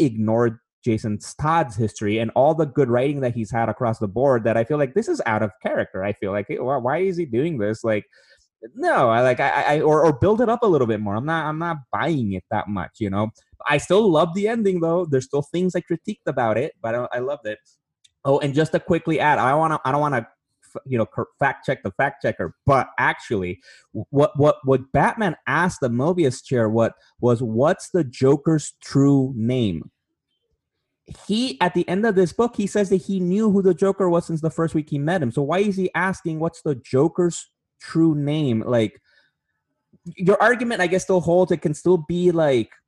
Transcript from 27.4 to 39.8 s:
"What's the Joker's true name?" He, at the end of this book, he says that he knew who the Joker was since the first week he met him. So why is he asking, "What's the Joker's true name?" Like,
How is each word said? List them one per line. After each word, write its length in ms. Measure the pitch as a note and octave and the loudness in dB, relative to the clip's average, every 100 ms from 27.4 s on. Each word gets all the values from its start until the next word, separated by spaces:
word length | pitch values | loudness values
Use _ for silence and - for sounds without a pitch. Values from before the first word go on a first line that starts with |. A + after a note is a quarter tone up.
"What's 480 | B2 A2 C#3+ F#3+ - | 0 0 2 0 -2
the 120 | F#3 | -2
Joker's 720 | C#3+ - C3+ D3+ - D#3+ - - | -2 0 2 4 2 0 -2 -12
true 500 | - C#3 C#3 C#3 C3 B2+ | -2 2 4 4 2 -2
name?" 540 | A2+ B2+ A2 D#2+ - _ _ _ _ _ _ _ _ _ _ _ - - - | -2 0 0 -2 -8 _ _ _ _ _ _ _ _ _ _ _ -20 -14 -4
He, 340 | G#3+ B3+ - | -2 -2 -2
at 140 | F3+ F3 | -2 0
the 120 | E3+ | -2
end 160 | F#3 A3 | 0 0
of 80 | F#3+ | 2
this 180 | F3+ | 2
book, 220 | - A#3 - | 0 -2 -2
he 100 | G3+ | -2
says 240 | G#3+ G3 | -2 0
that 60 | F#3+ | 0
he 220 | - G3 | 0 -2
knew 320 | F3+ F#3+ A3 | 0 0 2
who 100 | G3 | 2
the 140 | F#3+ E3+ | 2 2
Joker 340 | G3 G3 F#3 | 2 2 2
was 160 | E3+ - | 2 0
since 160 | E3 | -4
the 80 | D#3+ | -4
first 240 | - E3 | -2 -2
week 160 | D#3+ D3+ | -2 -2
he 80 | C#3+ | -2
met 240 | D3 F#3 | -2 0
him. 100 | B2+ | 0
So 120 | A#2 | -2
why 160 | C#3+ F3 | 0 0
is 160 | G#3 F#3+ | 0 0
he 180 | F3+ | -2
asking, 460 | D#3+ F#3 F#3 E3+ D#3+ | 0 -2 -2 -6 -4
"What's 240 | E3 - | -4 -4
the 100 | E3 | -4
Joker's 760 | C3 - C3 E3 - F3 - - _ _ _ | -4 -2 2 2 2 0 -2 -10 _ _ _
true 360 | - D#3+ E3 D3 | -4 2 2 2
name?" 480 | C#3+ D3+ C#3+ A2+ - | -2 -2 0 0 0
Like, 340 | B2 G#2+ - _ _ _ _ _ _ _ _ | 2 0 -4 _ _ _ _ _ _ _ _